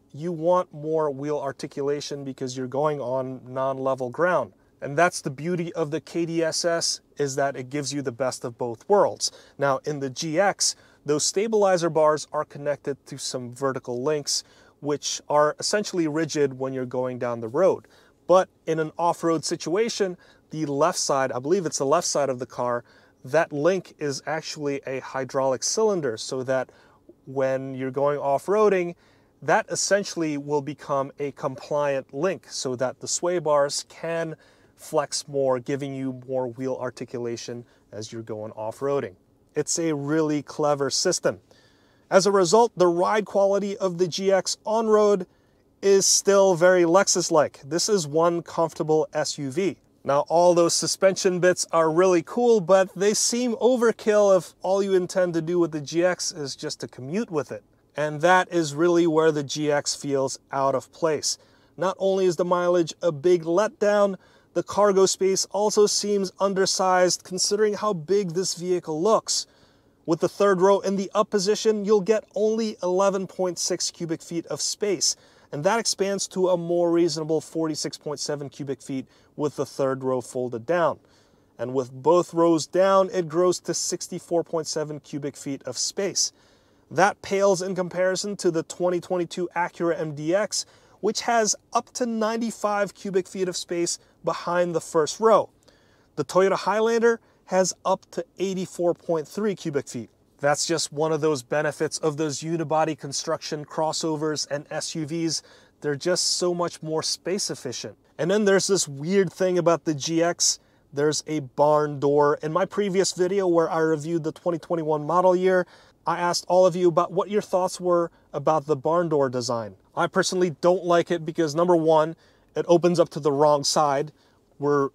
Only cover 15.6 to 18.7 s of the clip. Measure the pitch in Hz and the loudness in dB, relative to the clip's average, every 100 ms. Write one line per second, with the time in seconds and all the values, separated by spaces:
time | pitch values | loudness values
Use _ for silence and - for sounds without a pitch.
15.6 | - 214 208 185 160 147 160 151 143 127 | -2 -2 -2 -2 -2 -2 -2 0 0 -2
16.6 | 131 131 123 127 127 123 120 117 113 139 | -6 -6 -6 -4 -4 -4 -6 -4 -4 2
17.6 | 185 - - _ _ _ - 180 180 _ | 2 2 -4 _ _ _ 2 4 4 _
18.6 | - | -4